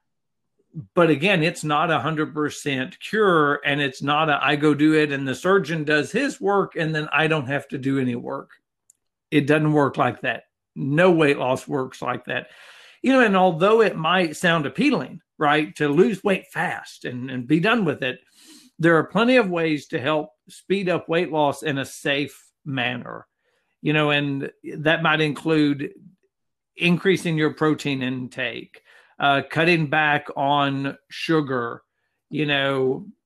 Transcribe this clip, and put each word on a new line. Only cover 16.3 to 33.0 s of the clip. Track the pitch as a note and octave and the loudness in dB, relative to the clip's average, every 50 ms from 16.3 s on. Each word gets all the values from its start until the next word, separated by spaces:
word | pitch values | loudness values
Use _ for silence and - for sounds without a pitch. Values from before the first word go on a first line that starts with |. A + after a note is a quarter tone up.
| F#3 - - - | -2 -2 -4 -8
fast | - D#3 F3 E3 A#2+ - - - - - - | -8 -6 -6 -6 -6 -8 -12 -16 -16 -14 -12
and, | D3+ B2 B2 B2 C3+ | -10 -10 -10 -10 -8
and | C3 B2+ A#2+ | -8 -8 -2
be | A#2+ D3+ E3+ | 0 0 2
done | E3 A3 A#3 A#3 G3 | 2 2 2 2 0
with | D3+ B2+ - C#3 | 0 -2 -2 -4
it, | B2+ G#2+ - _ _ _ _ - - - - - _ _ | -6 -6 -8 _ _ _ _ -20 -20 -20 -20 -20 _ _
there | - D#3 E3+ E3 | 2 4 4 6
are | D#3 D3 | 4 4
plenty | - - F#3+ A#3 A#3+ C4 | 2 0 0 2 4 4
of | B3 A3 F#3 | 4 4 2
ways | F3 E3 E3 D#3+ D3+ C#3+ - | 0 -2 0 0 -2 -2 -4
to | - - C#3+ | -6 -8 -4
help | A#2 C#3+ D#3 D3+ D3 D3+ _ _ _ _ | -2 -2 -2 -2 -2 -6 _ _ _ _
speed | - - - - F#3+ G3+ G3 F3+ | -20 -12 -4 -2 -2 -2 0 0
up | E3+ D#3+ - | -2 -2 -2
weight | - E3 E3+ F3+ B2+ | -2 -2 0 0 0
loss | D#3 D3+ D3 C#3+ C3 - - | 0 0 2 0 0 -2 -4
in | D#3 C#3 | -4 -4
a | C#3 B2+ | -4 -6
safe | - - - - D3+ C#3 C#3 C#3+ C3+ - - _ _ _ _ - | -8 -10 -6 -4 -2 -2 -2 -2 -6 -10 -16 _ _ _ _ -12
manner. | D3+ C3+ C3 A#2+ B2 B2 B2 - - A1+ - - _ _ _ _ _ _ _ _ _ _ _ | -8 -6 -4 -4 -4 -6 -8 -10 -14 -14 -16 -16 _ _ _ _ _ _ _ _ _ _ _
You | - D3+ D3+ | -2 0 0
know, | D3+ D3+ D3 | 2 2 2
and | D3 C#3+ C#3+ C#3+ C#3 C#3 C#3 - - _ - - - D#3+ | 2 0 0 -2 -4 -6 -8 -10 -12 _ -16 -14 -10 -2
that | C#3+ D3+ E3 E3 D#3+ | 0 0 2 2 2
might | D#3+ D#3 D#3 | 2 2 2
include | D#3 D3+ C#3+ - - D#3+ D#3+ D#3 D3+ C#3+ C#3+ C3+ C#3+ - - - - - _ _ _ _ _ _ _ _ _ _ _ _ _ | 2 0 -2 -4 -2 0 2 2 2 2 0 -2 -6 -10 -12 -16 -20 -20 _ _ _ _ _ _ _ _ _ _ _ _ _
increasing | - E3+ F3 F3 E3 - G3 F#3 - - F3 D#3+ | -2 0 2 2 2 2 0 0 0 0 -2 -2
your | D#3 D3+ C#3+ B2+ | 0 0 -2 0
protein | - D#3+ D#3 D3+ D3 - D3 C#3 C3 | 0 0 0 0 0 -2 -4 -4 -4
intake, | B2+ B2+ C3 B2+ B2+ B2 - - B2+ A#2+ A#2 B2 - - - - _ _ - - _ _ _ - | -4 -6 -6 -6 -8 -10 -8 -8 -8 -8 -8 -10 -14 -18 -20 -20 _ _ -20 -20 _ _ _ -2
uh, | C#3+ C#3+ C#3 C#3 C3+ - | 0 2 2 0 -2 -2
cutting | - D3+ E3 E3+ F3 E3 D#3 | -2 0 2 4 4 2 2
back | C3+ D3+ D#3 D#3 D3+ D3 D3 - - - | 0 0 0 2 2 2 0 -2 -6 -6
on | C#3+ C#3 C#3 C#3+ C#3+ C#3 C#3 C#3 C3+ C#3 C#3 - - _ _ | -4 0 0 2 2 0 0 -2 -4 -6 -6 -8 -12 _ _
sugar. | - - - - E3 D#3 D3 C3+ C3+ B2 A#2+ A#2 B2 B2 _ _ _ _ _ _ _ _ _ - | -14 -8 -4 0 0 0 0 -2 -4 -4 -4 -6 -10 -12 _ _ _ _ _ _ _ _ _ -8
You | D3+ D3 D3+ | -6 -4 -2
know, | D3 C#3+ C#3 C#3 C#3 C#3 C3 C3 C3 - D#3 | 0 0 0 0 0 0 0 0 0 -2 -4